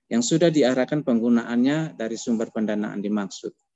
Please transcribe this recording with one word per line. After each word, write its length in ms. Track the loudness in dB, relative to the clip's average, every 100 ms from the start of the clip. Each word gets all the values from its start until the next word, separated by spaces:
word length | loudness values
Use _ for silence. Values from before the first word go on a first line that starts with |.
| -4
yang 80 | -2
sudah 320 | 2 4 4
diarahkan 560 | 4 2 2 0 -2 0
penggunaannya 880 | 0 4 2 2 0 2 0 -4
dari 240 | -6 -8 -6
sumber 320 | -4 -2 -2
pendanaan 480 | -4 -2 -2 -4 -4
dimaksud. 560 | -2 -2 -4 -8 -12 -14 _